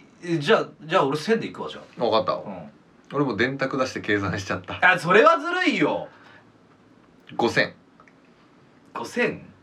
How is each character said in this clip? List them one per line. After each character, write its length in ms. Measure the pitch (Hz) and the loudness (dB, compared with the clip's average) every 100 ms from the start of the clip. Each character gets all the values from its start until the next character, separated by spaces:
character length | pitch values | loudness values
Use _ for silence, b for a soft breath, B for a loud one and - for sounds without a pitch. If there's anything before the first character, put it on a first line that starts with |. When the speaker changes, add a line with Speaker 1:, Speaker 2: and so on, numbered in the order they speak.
| - - | -20 -14
Speaker 1:
え、 160 | 175 165 | -4 -2
じ 140 | 143 | 4
ゃ 40 | 220 | 4
あ、 80 | 143 - | 2 -10
じ 140 | 156 180 | 0 2
ゃ 40 | |
あ 40 | 135 | 2
俺 120 | 151 | 0
千 220 | - 226 | 0 0
で 80 | - | -2
い 60 | |
く 80 | - | -8
わ、 80 | - | -12
じ 80 | - | -12
ゃ 40 | - - | -18 -4
あ。 60 | 113 | 0
Speaker 2:
わ 60 | |
か 100 | 110 | 2
っ 40 | - | 0
た。 80 | |
Speaker 1:
う 180 | - 104 | -4 -6
ん。 180 | 90 73 - _ - _ | -12 -16 -20 _ -20 _
Speaker 2:
俺 120 | 135 139 | -2 -2
も 120 | 101 | 0
電 200 | 127 139 | -2 0
卓 200 | 175 131 | -4 -2
出 80 | 131 | -4
し 60 | |
て 80 | 104 | -4
計 180 | 98 104 | -2 0
算 180 | 90 98 | 0 -4
し 60 | - | -4
ち 60 | |
ゃ 40 | 95 | -6
っ 40 | |
た。 160 | - - | -6 2
Speaker 1:
あ、 160 | 180 180 | 2 2
そ 160 | 160 | 4
れ 100 | 202 | 6
は 140 | 302 330 | 8 4
ず 120 | 330 | 0
る 180 | 359 359 | 0 0
い 80 | 208 | 2
よ。 300 | - - - B B B - _ _ _ _ - _ _ - - | 0 -2 -8 B B B -20 _ _ _ _ -20 _ _ -12 -2
Speaker 2:
五 140 | 117 | 0
千。 260 | 143 107 - _ - - _ _ _ _ _ _ _ - | 2 -2 -4 _ -20 -20 _ _ _ _ _ _ _ -16
Speaker 1:
五 120 | - - | -12 -6
千？ 400 | 240 214 - - - | -2 -2 -2 -14 -20